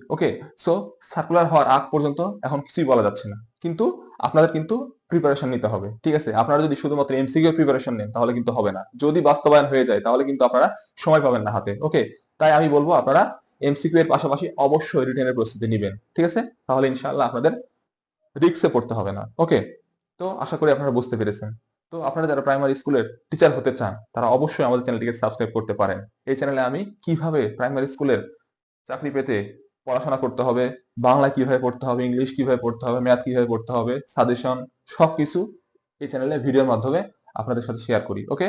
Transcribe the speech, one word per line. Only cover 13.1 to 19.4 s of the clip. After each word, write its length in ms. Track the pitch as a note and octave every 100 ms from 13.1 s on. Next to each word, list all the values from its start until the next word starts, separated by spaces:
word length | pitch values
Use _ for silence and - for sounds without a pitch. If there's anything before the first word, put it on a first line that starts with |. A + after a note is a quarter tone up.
| D3+ A#3 - _ _ C#3+
এমসিকিউ 300 | C#3+ E3 E3
এর 60 | D#3+
পাশাপাশি 320 | C3 D#3 C#3 - - C#3
অবশ্যই 400 | D#3 - D#3 B2+
রিটেনের 280 | C3 B2+ A#2+
প্রস্তুতি 280 | A2+ G#2 A2+
নিবেন, 200 | A2 G2+ G2+ - -
ঠিক 100 | E3+
আছে? 100 | A3+ A#3+ - -
তাহলে 180 | C3 C3+
ইনশাআল্লাহ 340 | C3 C3+ C#3+ A#2+
আপনাদের 240 | A#2+ D3 B3 - _ _ _ _ _ _ -
রিস্কে 340 | E3+ E3 E3 A#2+
পড়তে 180 | A2+ A2+
হবে 140 | G2 G2
না। 60 | G#2+ -